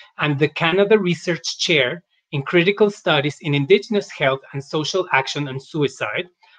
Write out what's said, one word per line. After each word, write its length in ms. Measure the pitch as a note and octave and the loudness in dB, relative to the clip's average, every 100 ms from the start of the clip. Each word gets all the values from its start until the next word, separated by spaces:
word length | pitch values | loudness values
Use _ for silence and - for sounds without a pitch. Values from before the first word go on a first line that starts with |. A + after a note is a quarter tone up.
| - - | -20 -4
and 200 | D3+ C#3 | -2 0
the 100 | D3+ | 0
Canada 500 | - E3+ F3+ G3+ A3 | 0 0 2 4 4
Research 600 | F3+ E3+ - E3 - - | 4 -2 -2 -4 -6 -6
Chair 440 | - D#3+ B2+ E3+ - _ _ | 0 2 0 -4 -12 _ _
in 100 | D3 | -8
Critical 460 | C3+ F3+ E3+ G3+ G#3 | 0 2 2 2 0
Studies 500 | - - D3+ C#3+ - | 0 0 0 0 -4
in 140 | F3 | -2
Indigenous 540 | C#3+ C#3 G#3 - G#3 F#3+ | 0 4 2 2 -4 -4
Health 300 | - C#3+ C3+ - | -2 0 0 -6
and 100 | C#3 | -12
Social 420 | C#3 D#3+ D3 F#3+ F3+ | -6 -4 -2 -4 0
Action 380 | C3+ C#3 D3 C#3+ | 0 0 -4 -6
and 120 | C3 | -8
Suicide 680 | - D#3 C#3 - A2+ A2+ F3+ _ _ | -8 -2 -2 -2 -6 -6 -8 _ _